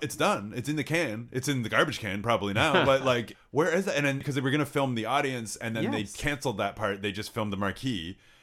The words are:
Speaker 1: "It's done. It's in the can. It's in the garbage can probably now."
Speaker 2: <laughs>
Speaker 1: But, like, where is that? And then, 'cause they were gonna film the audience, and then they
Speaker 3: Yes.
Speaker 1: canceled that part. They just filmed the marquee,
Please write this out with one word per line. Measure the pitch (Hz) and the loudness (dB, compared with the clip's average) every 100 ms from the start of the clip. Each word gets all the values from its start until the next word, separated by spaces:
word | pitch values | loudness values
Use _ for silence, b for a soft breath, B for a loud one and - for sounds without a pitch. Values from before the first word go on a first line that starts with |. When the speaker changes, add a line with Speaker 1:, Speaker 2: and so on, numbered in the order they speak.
Speaker 1:
"It's | 151 | -8
done. | - 175 170 101 | 0 2 2 -2
It's | 120 135 | -6 -4
in | 151 | -4
the | |
can. | - 160 147 107 120 | 0 0 0 -4 -6
It's | 131 143 | -4 -2
in | 135 | -2
the | 107 | 2
garbage | 107 175 110 | 2 2 0
can | 104 101 | -4 -2
probably | 117 117 101 | 2 2 2
now." | 101 156 180 | 2 4 6
Speaker 2:
<laughs> | |
Speaker 1:
But, | 143 135 | 6 6
like, | 135 120 107 b b | 4 2 0 b b
where | 127 175 | 2 2
is | 175 202 | 2 2
that? | 143 | 2
And | 143 | 2
then, | 135 | 0
'cause | 143 135 | -2 0
they | |
were | 135 | 2
gonna | 147 135 | 2 0
film | 143 135 | 0 0
the | 117 110 | 0 0
audience, | 139 139 123 110 - | 0 0 -2 -6 -6
and | 113 | -4
then | 113 156 | -2 0
they | 110 | -2
Speaker 3:
Yes. | 101 | -4
Speaker 1:
canceled | - 147 143 135 101 | -4 -4 -2 -2 0
that | 101 101 | -2 0
part. | 107 101 | -2 0
They | 104 | -4
just | 98 104 | -4 -6
filmed | 113 107 | -4 -4
the | 98 | -2
marquee, | 101 95 131 101 82 - b b | -2 -2 -4 -4 -6 -12 b b